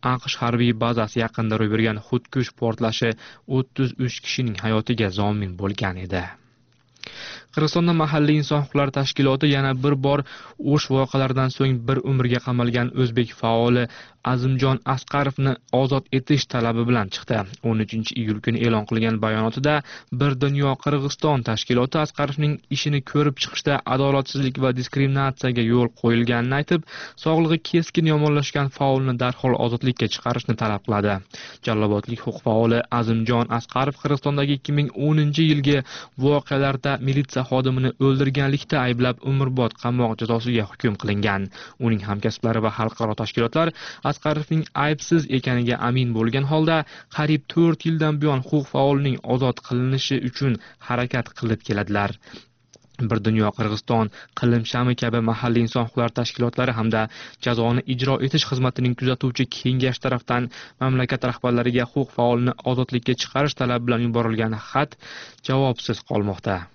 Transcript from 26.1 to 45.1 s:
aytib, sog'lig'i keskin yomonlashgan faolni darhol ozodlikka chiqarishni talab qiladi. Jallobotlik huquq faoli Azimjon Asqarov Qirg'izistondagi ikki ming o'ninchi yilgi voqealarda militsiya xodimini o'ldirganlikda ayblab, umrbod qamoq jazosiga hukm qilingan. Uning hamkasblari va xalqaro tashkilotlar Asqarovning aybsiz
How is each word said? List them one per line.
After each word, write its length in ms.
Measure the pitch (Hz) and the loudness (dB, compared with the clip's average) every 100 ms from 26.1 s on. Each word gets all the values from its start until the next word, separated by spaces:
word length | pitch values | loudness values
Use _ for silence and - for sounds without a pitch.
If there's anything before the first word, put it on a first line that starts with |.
| 117 117 120 120 139 | 4 4 0 0 -2
aytib, 260 | 151 160 - - - - | 0 -2 -2 -16 -16 -6
sog'lig'i 340 | - 160 160 160 - | 0 2 2 0 0
keskin 360 | 170 165 - 160 | -2 0 0 2
yomonlashgan 580 | 151 151 147 139 147 139 - | 4 4 2 0 -2 -2 0
faolni 380 | 139 131 131 123 | 0 2 0 0
darhol 360 | 123 127 131 117 | -2 0 0 2
ozodlikka 420 | 120 117 131 123 113 | 0 0 -2 0 -2
chiqarishni 400 | - - 120 - 117 | -2 -4 -4 -4 -2
talab 240 | 110 104 - | -2 -2 -2
qiladi. 320 | 104 104 98 98 - - - - | 0 2 -2 -6 -18 -18 -10 -4
Jallobotlik 540 | 110 107 104 104 117 | 0 2 0 -2 -8
huquq 140 | - 110 - | -8 -6 0
faoli 340 | 110 113 117 - 120 | 2 2 2 0 -2
Azimjon 460 | 113 113 113 120 113 117 | 0 0 2 0 0 -2
Asqarov 400 | - 127 135 139 | -4 -2 -2 -2
Qirg'izistondagi 580 | 143 143 147 143 143 139 | -2 -2 0 -2 0 -2
ikki 120 | - 147 | -2 -2
ming 100 | 147 - 143 | -2 -2 0
o'ninchi 400 | 156 147 147 160 | 2 2 2 4
yilgi 280 | 147 139 143 123 - - - | 4 4 2 0 -12 -16 -2
voqealarda 680 | 131 147 - 139 139 135 143 135 131 | 2 2 0 0 0 0 -2 -2 0
militsiya 340 | 135 143 - 131 | 0 0 -4 0
xodimini 400 | 131 131 131 131 - 135 | 0 2 0 0 2 2
o'ldirganlikda 720 | 135 139 131 139 143 - 151 127 | 4 2 2 0 0 0 0 0
ayblab, 300 | 120 123 123 135 | 0 0 -2 -2
umrbod 420 | 135 135 127 117 - | 0 0 2 0 0
qamoq 300 | 123 123 120 110 | -2 0 0 0
jazosiga 420 | 113 117 117 120 101 | -2 -2 0 -2 -2
hukm 240 | - 120 101 | -2 -2 -2
qilingan. 480 | - 101 104 98 95 - - - | -2 0 0 0 -4 -10 -20 -4
Uning 200 | 120 110 98 | 0 0 -2
hamkasblari 520 | 101 113 - 117 113 | -2 -2 -2 0 0
va 80 | 110 - | 0 -2
xalqaro 400 | 110 - 113 107 | -4 -2 -4 -2
tashkilotlar 560 | 110 - 117 156 165 - - - 139 | -4 -2 0 2 0 -2 -16 -8 -6
Asqarovning 520 | 143 151 151 151 160 156 - | -4 -2 -2 -2 -2 -2 -2
aybsiz 380 | 143 151 - | -2 -2 2